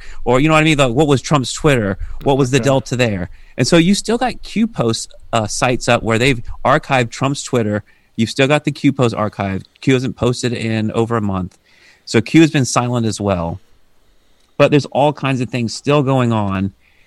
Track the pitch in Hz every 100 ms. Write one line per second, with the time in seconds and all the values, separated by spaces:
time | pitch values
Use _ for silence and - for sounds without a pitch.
0 | - - - 127 156 156 156 147 135 117
1 | 156 135 - 151 120 - 160 131 101 95
2 | - - 135 135 131 131 139 135 - 120
3 | 120 98 90 - - - 123 170 165 202
4 | - 240 254 156 - 196 220 - 120 113
5 | - - - 117 104 - 127 120 - 120
6 | 107 113 131 123 - - 120 147 - 135
7 | 120 - 135 139 - 127 107 104 - _
8 | _ - 113 - 135 147 151 139 143 135
9 | 120 110 107 - 98 95 - _ - 127
10 | 127 - 120 123 120 117 113 110 107 117
11 | 113 117 104 95 90 - _ _ _ _
12 | - 117 110 156 165 147 123 131 123 123
13 | 113 98 101 92 85 98 _ _ _ _
14 | _ _ _ _ _ - 143 147 131 117
15 | 147 139 135 131 123 127 113 - - 147
16 | 131 135 120 113 101 95 98 - _ _